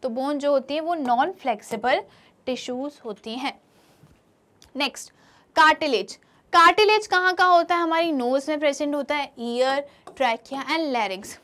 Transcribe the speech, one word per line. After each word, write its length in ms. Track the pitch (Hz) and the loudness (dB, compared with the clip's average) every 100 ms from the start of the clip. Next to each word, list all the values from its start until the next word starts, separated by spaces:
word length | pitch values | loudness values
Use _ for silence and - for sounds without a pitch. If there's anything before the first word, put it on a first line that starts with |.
तो 60 | 262 | -6
बोन 300 | 233 269 294 | -6 -4 -2
जो 120 | 285 | 0
होती 240 | 285 269 | 0 0
है 60 | 285 | -6
वो 140 | 320 | -4
नॉन 380 | 339 262 240 302 | -4 -2 0 0
फ्लेक्सिबल 680 | 381 262 214 - 220 233 311 415 _ _ _ - | -2 -6 -6 -6 -6 -2 -2 -2 _ _ _ -8
टिश्यूज 540 | 247 - 247 277 277 | -8 -6 -8 -8 -10
होती 300 | 226 208 - | -14 -14 -12
हैं। 260 | 233 262 - _ _ _ _ _ _ _ _ _ _ - 262 | -8 -8 -10 _ _ _ _ _ _ _ _ _ _ -18 -6
नेक्स्ट, 340 | 277 - - _ _ _ _ - | -6 -6 -20 _ _ _ _ 4
कार्टिलेज। 640 | 311 311 311 226 - - _ _ _ | 4 4 0 -2 -4 -12 _ _ _
कार्टिलेज 540 | 349 330 349 415 427 427 | 6 6 6 4 4 2
कहाँ 280 | 370 370 | 0 0
कहाँ 220 | 370 359 349 | 2 4 4
होता 180 | 339 | 4
है? 80 | 349 | 0
हमारी 300 | 339 330 339 | 0 0 0
नोज 360 | 294 240 269 277 | 0 0 -2 -2
में 120 | 302 | -2
प्रेजेंट 340 | 302 285 294 | -2 -2 -4
होता 200 | 294 269 | -4 -4
है, 180 | 294 277 - | -4 -6 -8
ईयर, 500 | 233 240 262 269 285 _ - - | -8 0 0 0 -4 _ -20 -2
ट्रैकिया 500 | 254 226 - 269 262 | -2 -2 -6 -12 -4
and 300 | 320 311 247 | -4 -2 -2
larynx। 300 | 202 190 214 - | -2 -6 -12 -18